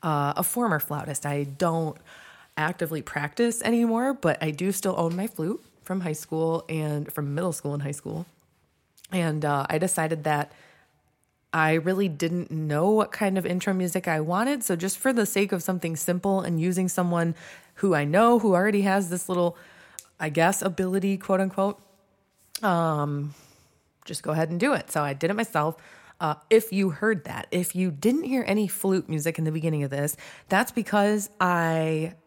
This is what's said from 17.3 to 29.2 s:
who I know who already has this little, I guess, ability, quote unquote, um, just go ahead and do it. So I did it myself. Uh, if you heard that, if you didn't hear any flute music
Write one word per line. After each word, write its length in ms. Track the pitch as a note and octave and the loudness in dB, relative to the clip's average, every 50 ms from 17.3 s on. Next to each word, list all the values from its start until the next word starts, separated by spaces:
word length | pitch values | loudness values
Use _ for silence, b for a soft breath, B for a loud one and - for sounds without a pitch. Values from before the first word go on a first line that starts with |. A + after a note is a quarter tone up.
| D#3+ B B B B B B B B | -2 B B B B B B B B
who 200 | - - G3 F3 | -2 2 2 4
I 80 | D3 C#3+ | 2 2
know 360 | D3 D#3 G3 A3+ A#3 A#3+ A#3 | 4 4 6 8 8 6 6
who 140 | G#3 G#3+ F#3 | 4 4 4
already 280 | F3 F#3+ G#3+ G#3 G3+ | 4 4 4 2 2
has 280 | G3 G3+ F#3+ G3 G3 E3+ | 2 4 2 2 0 0
this 200 | F3 F3 - - | -4 -6 -4 -2
little, 260 | F#3 F3+ F3 E3+ E3+ B B B B B B B B B B B B _ | 0 2 2 0 0 B B B B B B B B B B B B _
I 80 | D#3+ | -6
guess, 340 | D#3 C#3+ E3 E3 F3 G3 - | -2 2 4 4 4 4 2
ability, 560 | - F#3+ E3+ - F#3+ F#3 F#3+ G3 F#3 G3 G3 | -2 -2 -2 -2 -2 0 0 0 2 2 0
quote 220 | F#3 - - G3 F#3 | -2 0 0 2 2
unquote, 400 | F#3+ F#3+ F3+ - F#3+ G3+ G#3 - - _ _ _ _ _ _ _ _ _ _ _ _ _ _ - | 2 0 0 0 -2 -2 -2 -6 -16 _ _ _ _ _ _ _ _ _ _ _ _ _ _ -2
um, 720 | - G3+ F3 E3+ E3 D#3+ D#3 D3 D3 C#3+ C#3+ C#3+ C#3+ D3 C#3+ b b b b b b b b b b _ _ _ _ | 0 2 2 4 2 2 0 0 -2 -2 -2 -4 -6 -6 -10 b b b b b b b b b b _ _ _ _
just 160 | - F3 - - | -12 -12 -8 -4
go 80 | - | -2
ahead 180 | D#3 D#3+ D#3+ D#3+ | 0 0 0 0
and 100 | F3 F3 | 0 0
do 140 | A3+ C#4+ C#4 | 0 2 0
it. 160 | D#3+ - - | 0 -2 -4
So 140 | - D#3 D3 | -4 -2 -2
I 100 | C#3+ C#3 | -2 -2
did 160 | C#3 - E3+ | -2 -2 -2
it 60 | G3+ | 0
myself. 400 | G#3+ A3+ - - D#3+ D3+ D#3+ D#3+ B B B B B B B B _ | -2 -4 -2 0 0 0 0 -2 B B B B B B B B _
Uh, 160 | F3 D#3 D3+ - - _ | -4 -4 -4 -4 0 _
if 240 | A3 A3 A3 - F#3+ | 4 4 4 4 0
you 160 | G3 G3 F#3+ | 0 0 0
heard 360 | D3+ C#3 - A3 A3 E3 - | 0 0 0 0 0 0 -4
that, 200 | - - - - - | -8 -10 -10 -8 -2
if 240 | - F3+ F3+ - - | -2 -2 -2 -2 -2
you 160 | F3+ F#3 F#3 | 0 0 0
didn't 320 | D#3 C#3 - A3 B3 D#4 E4 | -2 2 2 2 2 2 0
hear 200 | B3 C4 B3+ - | 0 -2 -2 0
any 200 | - G3 G#3 G#3 | 0 0 0 0
flute 400 | F3+ - - - G3 F#3+ F#3 - | 0 -2 -2 0 0 0 0 0
music 300 | - E3 D3+ | -2 -4 -2